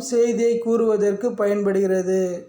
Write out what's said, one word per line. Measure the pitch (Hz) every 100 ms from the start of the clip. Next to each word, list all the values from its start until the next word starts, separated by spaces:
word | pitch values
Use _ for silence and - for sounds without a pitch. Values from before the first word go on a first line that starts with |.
| -
செய்தியை | 240 233 214 233 233 233
கூறுவதற்கு | 226 226 208 202 196 240 -
பயன்படுகிறது. | 202 208 202 190 190 185 185 190 185 175